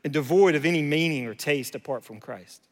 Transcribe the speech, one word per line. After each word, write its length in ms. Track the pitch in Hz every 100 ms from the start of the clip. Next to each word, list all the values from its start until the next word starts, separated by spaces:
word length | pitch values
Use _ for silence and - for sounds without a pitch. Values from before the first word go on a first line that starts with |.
and 100 | 151
devoid 420 | 147 135 180 196
of 100 | 151
any 160 | 160 170
meaning 460 | 147 156 165 147 117
or 80 |
taste 400 | 104 147 143 120
apart 300 | 123 - 127
from 160 | - 107
Christ. 420 | - 101 87 - _